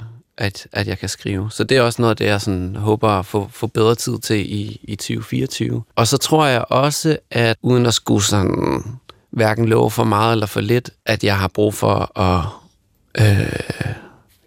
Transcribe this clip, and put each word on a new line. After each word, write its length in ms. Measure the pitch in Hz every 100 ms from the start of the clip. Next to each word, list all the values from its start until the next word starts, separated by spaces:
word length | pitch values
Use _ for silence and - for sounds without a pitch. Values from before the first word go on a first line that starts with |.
| 113 117 _ -
at, 300 | 98 - -
at 160 | 104 101
jeg 120 | 95
kan 100 | 98
skrive. 420 | - 110 98 107
Så 120 | -
det 140 | 107 131
er 40 |
også 200 | 117 117
noget, 180 | 117 110
det 60 | 107
jeg 160 | 101
sådan 340 | 104 92 90 107
håber 340 | 107 107 110
at 160 | 98 92
få, 240 | 107 98
få 140 | - 117
bedre 280 | 117 110 120
tid 240 | - 113
til 340 | - 107 -
i, 260 | 104 104 110
i 120 | - 104
tyve 280 | - 113
fireogtyve. 600 | 110 127 131 - 120 120 - -
Og 120 | 113
så 100 | 135
tror 280 | - 156 147
jeg 200 | 120 -
også, 480 | 127 143 147 160 151 -
at 260 | 120 117 113
uden 240 | 123 123 120
at 80 |
skulle 300 | - - 110
sådan 600 | 104 104 92 - - 67 107 123 - - _
hverken 340 | - 107 110 113
love 220 | 113 120
for 120 | 117
meget 280 | 113 101 113
eller 140 | 113 104
for 160 | 113
lidt, 280 | 104 120 - - -
at 180 | 107
jeg 140 | 107 98
har 80 | 95
brug 260 | - 107
for 460 | 101 107 101 - -
at, 240 | 92 90 78 - - _ _ _ _ -
øh, 720 | 107 101 - - - - - - - - _ _